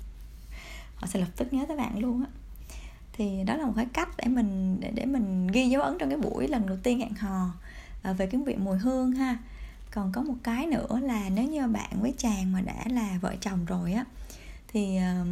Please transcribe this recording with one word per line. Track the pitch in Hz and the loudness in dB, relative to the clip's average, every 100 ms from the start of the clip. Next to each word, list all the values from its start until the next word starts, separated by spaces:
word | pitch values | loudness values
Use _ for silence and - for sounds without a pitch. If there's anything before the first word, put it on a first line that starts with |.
| - - - - - - - - - - | -12 -14 -16 -16 -14 -14 -12 -14 -14 -6
Họ | 185 | -2
sẽ | 196 | 0
lập | 180 - | 0 -2
tức | 254 | -2
nhớ | 262 294 | 0 0
tới | 302 | 0
bạn | 240 202 | -2 0
luôn | 247 247 | 0 2
á. | 277 - - - - - - - - | -2 -6 -14 -14 -14 -12 -12 -14 -10
Thì | - 202 190 | -2 0 0
đó | 190 277 | 0 2
là | 285 | 2
một | 220 | 0
cái | 247 | 0
cách | - 381 - | 0 -2 0
để | 240 | 2
mình, | 254 208 190 190 185 | 4 4 4 2 2
để, | - | 0
để | - 254 | -2 0
mình | 277 202 185 185 | 2 2 2 4
ghi | 220 254 | 4 6
dấu | 269 | 4
ấn | 285 349 | 4 2
trong | 277 | 0
cái | 294 | 0
buổi | - - 262 | 0 0 0
lần | 269 190 | 2 0
đầu | 190 | 0
tiên | 247 247 | 2 2
hẹn | - | 0
hò, | 214 208 190 185 175 - - - - | -4 -2 0 0 -2 -10 -14 -14 -8
à, | 190 | -2
về | 190 190 | 0 2
cái | 247 | 0
việc | 285 220 | 0 0
mùi | 196 190 | 2 2
hương | 233 262 254 | 4 4 4
ha. | 254 262 240 - - - - - | 4 2 0 -6 -12 -12 -12 -8
Còn | - 190 | -2 0
có | 190 | 0
một | 302 247 | -2 -2
cái | - 233 330 | -2 0 2
nữa | 254 - 240 | 0 2 0
là | 269 226 190 | 2 0 2
nếu | 190 | 2
như | 262 311 254 | 2 2 2
bạn | 208 - 190 | 0 0 0
với | 226 269 | 0 2
chàng | 240 202 185 | 2 2 2
mà | 185 | 2
đã | 185 - 226 | 0 -2 -2
là | 247 214 185 | 0 0 0
vợ | 185 - | 0 -2
chồng | 208 190 | -2 0
rồi | 170 180 175 | 0 0 2
á, | 202 254 - - - - - - | 0 -2 -6 -14 -14 -16 -16 -4
thì, | 220 202 190 | 0 2 2
à, | 185 180 175 | 2 2 2